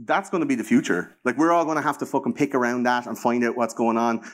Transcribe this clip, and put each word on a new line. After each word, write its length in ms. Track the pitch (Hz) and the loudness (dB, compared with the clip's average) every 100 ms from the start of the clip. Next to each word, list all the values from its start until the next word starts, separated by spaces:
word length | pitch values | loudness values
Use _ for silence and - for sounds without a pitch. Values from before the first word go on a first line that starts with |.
| 113 | -2
that's 240 | 160 196 | -2 0
gonna 160 | 180 147 | -2 0
be 80 | |
the 100 | 123 | -2
future. 500 | 104 120 - 87 82 - | 2 2 4 -2 -4 -6
Like, 120 | 123 117 | -2 2
we're 160 | 165 | 4
all 140 | 170 156 | 4 2
gonna 160 | 156 | 0
have 160 | 147 139 | -2 -2
to 80 | 135 | -2
fucking 260 | 139 123 | -2 -2
pick 220 | 117 143 | -2 0
around 300 | 131 120 123 | 2 0 0
that 220 | 123 123 120 | 0 0 -2
and 120 | 113 | -4
find 260 | 123 120 | 0 2
out 100 | 117 | 0
what's 200 | 120 113 | 0 -2
going 240 | 117 117 113 | 0 0 2
on, 260 | 117 117 - | 0 -2 -6